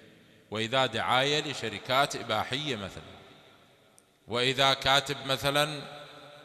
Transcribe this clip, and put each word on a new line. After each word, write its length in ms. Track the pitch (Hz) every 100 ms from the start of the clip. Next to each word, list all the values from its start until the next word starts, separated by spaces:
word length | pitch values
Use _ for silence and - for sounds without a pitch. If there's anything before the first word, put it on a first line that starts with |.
| - - _ _ -
وإذا 340 | 107 113 131 127
دعاية 640 | 110 92 123 139 147 151
لشركات 640 | 131 113 101 - 127 147 -
إباحية 600 | 113 107 92 131 151 113
مثلًا، 420 | 92 - 85 - - - - _ _ _ _ _ _ _ -
وإذا 460 | 113 123 131 135
كاتب 440 | 135 135 139 139 131 135
مثلًا: 560 | 135 147 143 151 147 - - - - - -